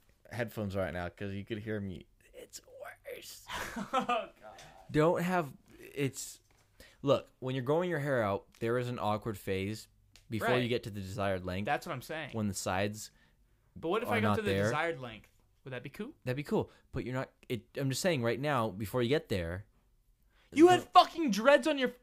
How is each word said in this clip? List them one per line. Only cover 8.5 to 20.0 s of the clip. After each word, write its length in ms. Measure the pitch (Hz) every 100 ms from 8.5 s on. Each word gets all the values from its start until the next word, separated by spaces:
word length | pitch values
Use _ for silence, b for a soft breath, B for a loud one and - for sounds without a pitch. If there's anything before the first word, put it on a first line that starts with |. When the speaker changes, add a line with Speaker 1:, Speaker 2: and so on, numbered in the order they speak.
| -
Speaker 1:
there 180 | 117 123
is 100 | 120
an 100 | 123
awkward 380 | 104 107 117 98
phase 500 | - 95 98 110 - _ _ - -
before 180 | 110 113 123
you 60 |
Speaker 2:
Right. 60 | 120
Speaker 1:
get 140 | 120
to 60 | 117
the 100 | 101
desired 440 | 95 98 98 92
length. 220 | 90 90 107
Speaker 2:
That's 200 | 160 180
what 60 |
I'm 100 | 135
saying. 280 | - 160 135
Speaker 1:
When 160 | 113 104
the 60 |
sides 560 | 92 107 95 107 107 - - b b _ _ _ -
Speaker 2:
But 120 | 160
what 120 | 214
if 60 | 226
I 100 | 113
Speaker 1:
are 20 |
Speaker 2:
got 80 | 104
Speaker 1:
not 60 | 104
Speaker 2:
to 60 |
the 80 | 208
Speaker 1:
there. 120 | 98
Speaker 2:
desired 360 | 104 147 165 147
length? 280 | 123 107 - _ _ _
Would 80 | 139
that 100 | 123
be 60 | 139
cool? 200 | - 226 -
Speaker 1:
That'd 120 | 127 131
be 60 |
cool, 280 | 143 208 107 B B
but 120 | 135
you're 100 | 104
not, 160 | 127 - _ -
it, 140 | 123 - -
I'm 140 | 135
just 100 | 131
saying 200 | 190 151
right 180 | 117 113
now, 300 | 147 135 113
before 320 | 92 107 127
you 60 | 117
get 200 | 151 -
there. 380 | 95 85 90 - _ _ _